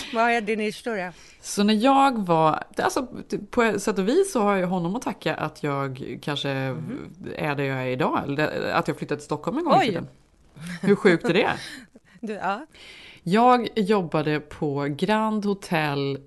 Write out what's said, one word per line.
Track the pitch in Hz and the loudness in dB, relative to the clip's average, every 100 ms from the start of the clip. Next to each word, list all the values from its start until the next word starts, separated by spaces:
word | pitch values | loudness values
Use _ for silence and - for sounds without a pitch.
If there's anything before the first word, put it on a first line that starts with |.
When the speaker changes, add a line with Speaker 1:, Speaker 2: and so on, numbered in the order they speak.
| - | -4
Speaker 1:
Vad | 226 233 | 0 2
är | 233 | 2
din | 208 220 | 0 -2
historia? | 214 - 247 214 180 - - - | -2 -4 -6 -6 -8 -12 -20 -18
Speaker 2:
Så | - - | -6 0
när | 208 | 2
jag | 214 262 269 269 233 180 | 4 6 6 4 2 2
var, | 160 156 - - - | 4 4 2 -4 -2
alltså, | - 311 247 - - 208 208 | 0 0 -4 -10 -8 -8 -4
på | - 226 196 | 0 2 2
sätt | 226 196 | 0 0
och | 190 | 2
vis | 320 392 | 2 2
så | 247 | 2
har | 202 196 | 2 2
jag | 175 | 0
honom | 185 170 233 | 0 -2 -4
att | |
tacka | 277 - 165 - | -6 -4 -4 -4
att | 156 - | -6 -4
jag | 147 139 139 131 - 131 | -4 -2 -4 -6 -10 -8
kanske | 156 143 143 | -6 -4 -4
Speaker 1:
Mhm. | 135 135 131 156 247 - - - - | -2 -4 -4 -8 -10 -12 -14 -12 -6
Speaker 2:
är | 156 143 | -4 -2
där | |
jag | 139 131 | -2 -2
är | 127 | -2
idag. | 127 185 302 | 0 0 0
Eller | - 143 151 - 101 | -2 -2 -2 -2 -2
att | 160 170 | 0 -2
jag | 151 | -4
flyttade | 156 147 | -6 -6
till | - | -6
Stockholm | 151 170 254 | -6 -4 -2
en | |
gång | 339 | 2
i | 339 | 4
Speaker 1:
Oj. | 277 | 4
Speaker 2:
tiden. | 175 131 - _ _ _ - 165 175 | -2 -8 -14 _ _ _ -18 -14 -2
Hur | 196 202 | 2 4
sjukt | 202 165 226 | 6 4 4
är | |
det? | 170 - | 2 2
Speaker 1:
<laughs> | - - - 247 - _ - | -2 -8 -16 -20 -20 _ -12
Du, | 220 | -10
ja. | 202 180 208 311 - - - - - | -6 -4 -4 -8 -20 -20 -20 -20 -12
Speaker 2:
Jag | 170 214 247 247 220 220 | 0 6 6 6 2 0
jobbade | 196 214 165 160 151 151 | 2 2 2 0 0 -2
på | 147 - 156 139 143 | -4 -6 -4 -2 -4
Grand | 143 185 214 220 214 202 | -2 0 2 0 -2 -2
Hotel | 196 - 165 151 139 139 135 | -4 -2 0 0 -2 -2 -4